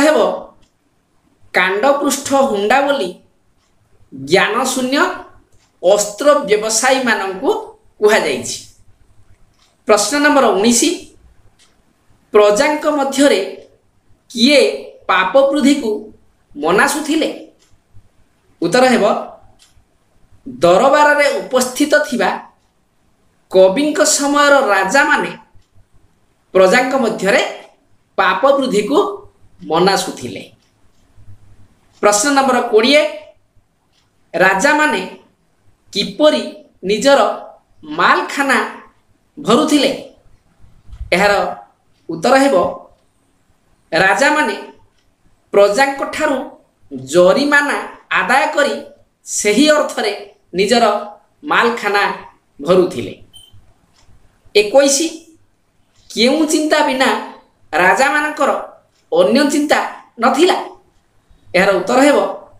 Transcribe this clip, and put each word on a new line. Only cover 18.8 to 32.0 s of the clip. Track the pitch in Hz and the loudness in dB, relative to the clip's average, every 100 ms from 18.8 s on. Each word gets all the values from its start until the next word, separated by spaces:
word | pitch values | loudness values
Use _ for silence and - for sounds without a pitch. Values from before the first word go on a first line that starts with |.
| 254 | 2
ହେବ, | 208 208 233 - - - _ _ _ _ _ _ _ _ _ - 120 | 2 0 -2 -8 -18 -20 _ _ _ _ _ _ _ _ _ -18 0
ଦରବାରରେ | 170 190 277 302 294 285 285 220 | 2 4 4 4 4 2 0 -2
ଉପସ୍ଥିତ | 185 254 - - 294 294 294 | -4 -2 -2 -2 0 0 0
ଥିବା | 233 180 - - _ _ _ _ _ _ _ _ _ _ | -2 -4 -4 -12 _ _ _ _ _ _ _ _ _ _
କବିଙ୍କ | 185 190 190 302 285 285 - | 4 4 4 -2 0 0 0
ସମୟର | 277 285 285 277 208 | 0 2 2 2 0
ରାଜାମାନେ | 196 185 277 302 269 170 - _ - _ _ _ _ _ _ _ _ _ | -2 0 0 2 -2 -4 -12 _ -20 _ _ _ _ _ _ _ _ _
ପ୍ରଜାଙ୍କ | 185 190 247 269 269 | 2 4 2 0 -2
ମଧ୍ୟରେ | 226 - 190 277 403 - - _ _ _ _ - | -2 -2 0 0 -2 -8 -20 _ _ _ _ -2
ପାପ | 185 190 262 277 | -2 2 2 2
ବୃଦ୍ଧିକୁ | 254 202 - 320 392 - - _ - _ - | 0 -2 0 0 0 -6 -18 _ -20 _ -4
ମନାସୁଥିଲେ। | 160 196 185 143 - 117 95 - _ _ _ _ _ _ - - - - - - _ _ _ | 0 2 0 -4 -12 -14 -14 -18 _ _ _ _ _ _ -20 -20 -20 -20 -20 -20 _ _ _